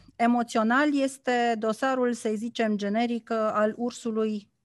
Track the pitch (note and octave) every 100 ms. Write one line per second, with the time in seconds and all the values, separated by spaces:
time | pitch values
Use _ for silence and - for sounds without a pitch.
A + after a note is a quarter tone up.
0 | - - A#3 A#3+ A#3 A#3 A3 B3+ D4+ C#4+
1 | C4+ C4+ - B3 A#3 A3 A3 G#3+ C4+ C4
2 | B3 A#3 A3 G#3+ A#3 - A3 G#3 G3+ G#3+
3 | A#3+ A#3 - A3+ G#3+ G#3+ G#3+ G#3+ A#3+ -
4 | A#3 A3 A3 G#3 - _